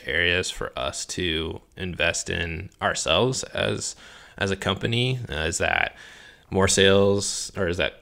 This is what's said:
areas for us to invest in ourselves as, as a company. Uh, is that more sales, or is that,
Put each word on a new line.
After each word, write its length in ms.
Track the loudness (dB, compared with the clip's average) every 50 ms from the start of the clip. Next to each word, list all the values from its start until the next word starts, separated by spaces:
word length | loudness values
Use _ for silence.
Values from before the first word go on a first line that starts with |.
| -8
areas 440 | -4 -2 0 2 2 2 2 0 -2
for 220 | -4 -6 -8 -6 -6 -6
us 260 | -6 -6 -6 -6 -8 -8
to 520 | -6 -4 -2 -2 -2 -2 -4 -4 -8 -10 -14 _ _
invest 540 | -10 -8 -8 -2 0 0 0 0 -2 -4 -4
in 400 | -4 -4 -4 -4 -6 -8 -10 -12 _ -2
ourselves 600 | -2 -2 0 0 0 2 2 4 4 2 0 -2 -6
as, 540 | -6 -4 -2 -2 -2 -2 -4 -6 -8 -10 -12 -18 -20 -20 -20 -20 -20 -8 -4
as 140 | -2 -2
a 40 | -2
company. 640 | -2 0 -2 -2 0 -2 -2 0 0 0 0 -2 -4 -4 -6
Uh, 120 | -4 -2
is 160 | -2 -2 -2 0
that 400 | 0 2 2 2 2 0 -2 -12 -20 -20 -20 -20 -20 -20 -20 -20 _ -2
more 200 | 2 2 4 4
sales, 840 | 6 6 6 8 8 8 6 6 4 2 0 -2 -4 -6 -8 -8 -4 -2
or 100 | -2 -2
is 80 | 0
that, 240 | 0 -2 -2 -2 -6